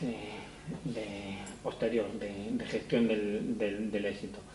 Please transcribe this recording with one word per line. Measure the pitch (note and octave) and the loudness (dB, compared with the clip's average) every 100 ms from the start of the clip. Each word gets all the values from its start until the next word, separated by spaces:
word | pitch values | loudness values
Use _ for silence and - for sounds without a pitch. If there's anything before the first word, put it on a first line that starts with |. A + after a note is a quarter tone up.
de, | B2+ G#2+ G#2 G#2 - - D#3+ F3 - | -2 -2 -6 -8 -10 -12 -8 -6 -4
de | A2 G#2 G2+ G2+ G2 G2 - | -4 -4 -6 -6 -6 -8 -6
posterior, | A#2+ - A2+ A#2 G2 G#2+ | -4 2 4 4 2 0
de, | G#2 G2+ G#2+ | -4 -4 -2
de | B2 A2+ | -2 0
gestión | A2+ - A#2+ A2+ | -2 4 6 6
del, | G#2+ G#2 G#2 C3 G#2+ | 6 4 2 0 2
del, | G#2 G2+ A2 | 2 2 0
del | G2+ G2+ | 2 0
éxito. | - G2 - - | 0 -6 -10 -12